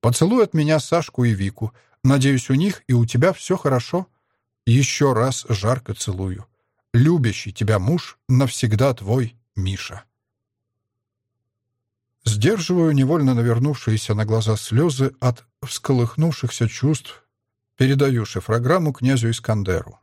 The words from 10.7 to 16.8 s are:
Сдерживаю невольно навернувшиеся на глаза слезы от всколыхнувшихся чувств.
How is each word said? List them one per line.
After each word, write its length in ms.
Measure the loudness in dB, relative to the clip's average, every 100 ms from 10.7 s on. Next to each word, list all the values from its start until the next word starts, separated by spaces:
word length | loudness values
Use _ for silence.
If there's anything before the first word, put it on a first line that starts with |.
| _ _ _ _ _ _ _ _ _ _ _ _ _ _ _
Сдерживаю 680 | -4 0 0 0 -2 2 2
невольно 420 | 2 2 2 2
навернувшиеся 800 | 2 2 0 0 -2 -2 -2 -2
на 100 | -2
глаза 320 | 0 0 0 -2
слезы 600 | 0 0 0 0 -2 0
от 260 | -2 -2 _ _
всколыхнувшихся 1040 | -14 -12 -2 0 0 0 -2 0 -6 -2 -4
чувств. 560 | -2